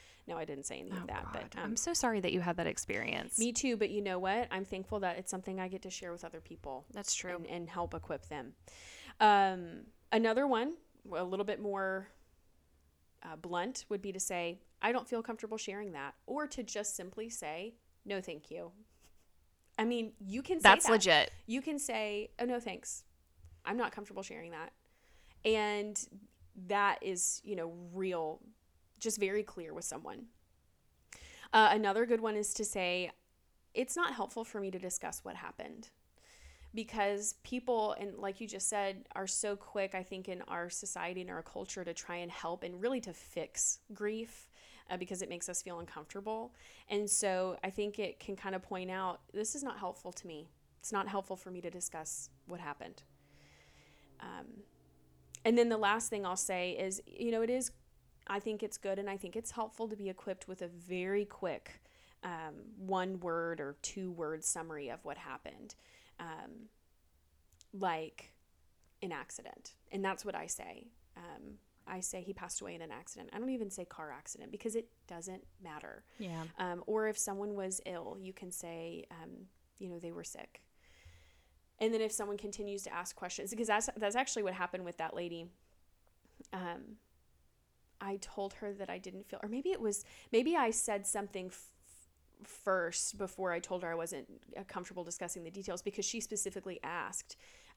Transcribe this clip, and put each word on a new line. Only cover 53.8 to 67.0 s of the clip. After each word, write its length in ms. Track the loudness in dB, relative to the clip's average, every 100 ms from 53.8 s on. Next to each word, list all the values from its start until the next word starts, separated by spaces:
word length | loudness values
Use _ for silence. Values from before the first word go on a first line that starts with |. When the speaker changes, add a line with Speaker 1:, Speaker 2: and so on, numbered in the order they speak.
| -20 -20 -20 -14
Speaker 1:
Um, 420 | -12 -10 -12 -16 -20 -20 -20 -20 -20 -20 -18 0
and 140 | 6 8
then 100 | 8
the 80 | 6
last 320 | 6 4 4
thing 160 | 0
I'll 120 | 0 2
say 360 | 2 2 2 0
is, 240 | 0 -2 -8
you 240 | -2 2
know, 100 | 4
it 80 | 4
is, 220 | 4 2 -6 -20 -20 -20 -14 -4
I 100 | -2
think 220 | 0 -2
it's 160 | -2 -4
good 200 | -2 0
and 120 | 0
I 60 | -4
think 180 | -4 -6
it's 140 | -4
helpful 380 | -2 -4 -2 -4
to 80 | -4
be 120 | -6
equipped 380 | -6 -6 -6 -6
with 140 | -8
a 60 | -8
very 560 | -10 -4 -2 2 2
quick, 580 | 2 -2 -2 -2 -6 -18 -20 -20 -20 -10
um, 320 | -6 -6 -6 -10 -14 -8
one 420 | 0 2 2 0
word 400 | 0 2 0 0
or 160 | -4 -4
two 300 | -6 -4 -4
word 320 | -2 -2 -2
summary 440 | -2 -2 -4 -6 -6
of 160 | -6
what 140 | -8 -8
happened. 560 | -8 -10 -10 -12 -14 -16 -20 -20 -18 -10
Um, 480 | -8 -8 -10 -14 -18 _ _ _